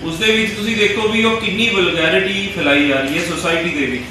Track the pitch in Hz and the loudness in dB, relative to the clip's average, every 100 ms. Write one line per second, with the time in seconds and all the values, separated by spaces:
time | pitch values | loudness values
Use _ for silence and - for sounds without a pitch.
0 | 165 160 220 220 214 208 214 220 202 226 | -6 -2 2 2 0 -2 -2 2 2 2
1 | 220 220 226 226 208 196 233 190 180 170 | 0 2 2 2 -2 0 0 2 0 2
2 | 160 185 190 196 196 170 147 139 143 135 | 2 2 0 -4 -4 -2 2 2 2 2
3 | 139 160 170 156 165 165 165 147 131 123 | 0 -2 -4 -4 -2 0 -2 -2 -2 -4
4 | 107 | -8